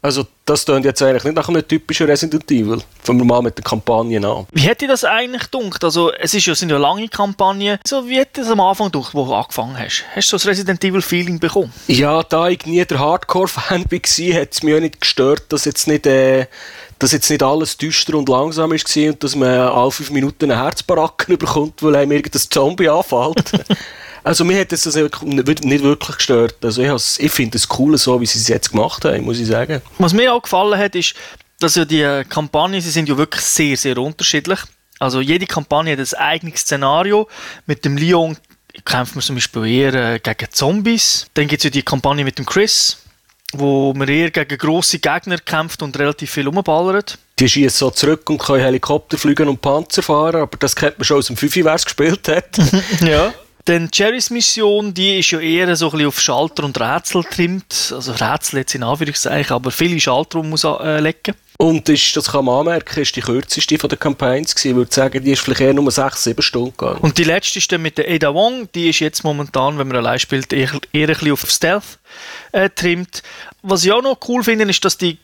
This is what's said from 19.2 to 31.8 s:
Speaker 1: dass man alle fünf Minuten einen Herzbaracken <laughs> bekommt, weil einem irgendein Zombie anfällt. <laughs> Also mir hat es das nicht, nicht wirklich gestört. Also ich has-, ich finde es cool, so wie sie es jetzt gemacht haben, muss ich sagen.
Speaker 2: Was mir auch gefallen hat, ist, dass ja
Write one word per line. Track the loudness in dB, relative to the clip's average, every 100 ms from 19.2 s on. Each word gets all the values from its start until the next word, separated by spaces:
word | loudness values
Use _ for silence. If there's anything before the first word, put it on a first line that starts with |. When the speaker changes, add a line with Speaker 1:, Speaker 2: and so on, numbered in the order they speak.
Speaker 1:
dass | -4 0
man | 2
alle | 4 2 2 0
fünf | 0 -4
Minuten | -2 -2 -2 0
einen | 0
Herzbaracken | -2 -4 -2 0 0 -2 0 0
<laughs> |
bekommt, | 0 -2 -2 -2
weil | 2 4
einem | 4
irgendein | 2 0 -4 -2
Zombie | 2 2 2 2
anfällt. | 2 2 0 0 0 -2 -2
<laughs> | -4 -10 -10 -20 -20 -8 -2
Also | 0
mir | 2 2
hat | 0
es | -2
das | -2 0
nicht, | 0 -2 -4 0 2 0
nicht | 2 2
wirklich | 2 0 -2 -6
gestört. | 2 4 2 0 -4
Also | 0
ich | 0
has-, | 0 -2 0
ich | 0
finde | 0 -2 -2
es | -4 0
cool, | 4 4
so | 4 2
wie | 2
sie | -2
es | 0
jetzt | 0 0
gemacht | 0 0 0 -2
haben, | 0
muss | -2 -2
ich | 0
sagen. | 0 0 -4 -8 0
Speaker 2:
Was | 2
mir | 4 4
auch | 2
gefallen | 0 2 2 2
hat, | 0 0
ist, | -4 -4 -16 -20 _ _
dass | 0
ja | 2